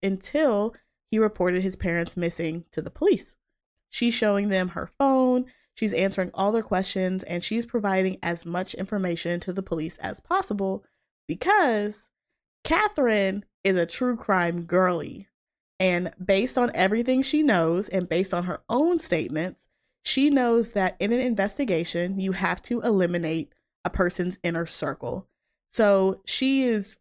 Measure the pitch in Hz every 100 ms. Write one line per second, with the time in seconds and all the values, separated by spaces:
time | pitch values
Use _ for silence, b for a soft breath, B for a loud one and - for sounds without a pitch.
0 | 196 190 - 294 302 202 220 b b b
1 | - 220 214 214 180 180 190 185 180 170
2 | 170 180 170 - 165 165 - - 180 -
3 | 370 269 - - _ _ _ _ _ -
4 | 240 233 214 202 202 190 180 - - -
5 | 277 262 254 254 254 b b - 214 -
6 | 196 196 185 - 196 226 - 185 190 190
7 | 185 185 - 175 - 226 233 233 202 190
8 | 190 185 170 170 170 175 190 - 190 208
9 | 185 170 170 175 190 185 185 165 160 -
10 | 95 - - 370 370 202 190 196 _ _
11 | _ _ - 170 349 415 294 220 208 208
12 | - _ _ _ _ _ - 339 415 -
13 | 247 214 190 196 - _ 196 185 170 -
14 | 247 233 - 185 170 175 170 180 185 175
15 | 143 - - _ _ _ _ - 185 175
16 | 180 - 185 196 240 262 240 - 190 226
17 | 240 262 262 302 302 185 160 170 208 190
18 | 180 170 190 175 180 - - 240 330 339
19 | - 160 107 151 175 - - _ _ _
20 | - - 285 277 240 233 226 208 185 -
21 | 208 240 247 208 202 - 254 170 170 170
22 | 180 196 190 185 180 180 - 240 240 202
23 | 175 175 160 160 139 _ _ _ 185 -
24 | 180 180 180 180 170 165 165 - 139 139
25 | 120 185 - _ _ _ _ - 208 196
26 | 190 190 - - 262 269 254 214 196 -